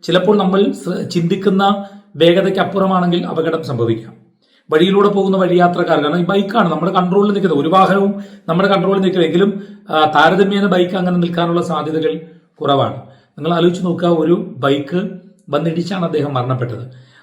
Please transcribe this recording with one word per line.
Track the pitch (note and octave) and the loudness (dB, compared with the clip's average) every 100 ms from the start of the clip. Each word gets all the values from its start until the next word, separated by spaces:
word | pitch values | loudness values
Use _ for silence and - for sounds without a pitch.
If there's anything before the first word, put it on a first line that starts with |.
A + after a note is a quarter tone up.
ചിലപ്പോൾ | - F3+ F#3 G#3 | -2 0 2 2
നമ്മൾ | F#3 G3 G#3 | 2 2 0
ശ്ര-, | - F3 F3+ - | -2 -8 -8 -4
ചിന്തിക്കുന്ന | F3 E3+ G3 G3+ F#3+ G3 G3+ - - _ C#3+ | -2 -2 0 0 2 2 0 -6 -18 _ 2
വേഗതയ്ക്ക് | E3+ F3 F#3 F#3+ | 4 4 2 -2
അപ്പുറമാണെങ്കിൽ | F3 G3 F#3+ F#3 F3 F3 - | -2 0 0 2 0 0 -2
അപകടം | E3 D#3+ D#3+ | -4 -2 -4
സംഭവിക്കാം. | - A#2 A#2 A2 - - _ _ _ _ - | -4 -2 -2 -2 -8 -20 _ _ _ _ -2
വഴിയിലൂടെ | D#3 F#3 G3 G3+ | 2 4 4 2
പോകുന്ന | G3 F#3+ F#3+ | 2 0 0
വഴിയാത്രക്കാർ, | F3 F3 F3 F3 E3+ D3+ | 2 4 2 2 0 0
കാരണം | D3 F3 | 0 0
ഈ | |
ബൈക്കാണ് | E3+ G3 G3+ A#3 F3 | 0 0 0 0 0
നമ്മുടെ | D3+ F3 | 0 0
കൺട്രോളിൽ | G3 F3+ G3+ G#3 | 0 2 2 2
നിൽക്കുന്നത്, | G3 F3+ C#3+ | 0 0 0
ഒരു | D#3 | 2
വാഹനവും | F#3 F3 G3 G3+ G#3 - - - | 4 4 4 0 -2 -12 -12 -4
നമ്മുടെ | E3+ G3 | 0 2
കൺട്രോളിൽ | F#3+ F3+ G3 | 2 2 0
നിൽക്കില്ല. | F#3 F3+ D#3+ | 0 2 2
എങ്കിലും, | F3 G3+ - - - - | 2 0 -2 -12 -18 -4
ആ, | D#3 | 0
താരതമ്യേന | D3+ D3 E3 F#3 G3 G3+ G3 | 2 4 4 4 2 0 0
ബൈക്ക് | F3+ F3+ F#3+ | 2 0 -2
അങ്ങനെ | F3+ F3 | 0 0
നിൽക്കാനുള്ള | E3+ F3 E3+ E3+ | 0 -2 0 -2
സാധ്യതകൾ | E3 D#3 D3 D#3+ D#3+ - - - _ _ | -2 -4 -4 -2 -2 -4 -10 -20 _ _
കുറവാണ്. | C#3+ C#3 A2+ B2 - - _ - | -2 0 0 -6 -16 -20 _ -8
നിങ്ങൾ | D#3 | -4
ആലോചിച്ച് | F3 B3 - | 2 2 0
നോക്കുക, | F3 - F3 | -4 -2 0
ഒരു | E3 D#3 F#3 - B2+ | 0 0 0 -2 -4
ബൈക്ക് | C#3 C#3+ - F3+ G#3+ - - _ - | 0 0 -2 -6 -6 -10 -20 _ -6
വന്നിടിച്ചാണ് | C#3+ E3 E3 - F#3+ | -4 -2 -4 -6 -4
അദ്ദേഹം | D#3+ D#3 C#3+ | -4 -2 -4
മരണപ്പെട്ടത്. | C3 B2 B2+ B2 - - - - _ | -4 -4 -4 -6 -8 -14 -20 -20 _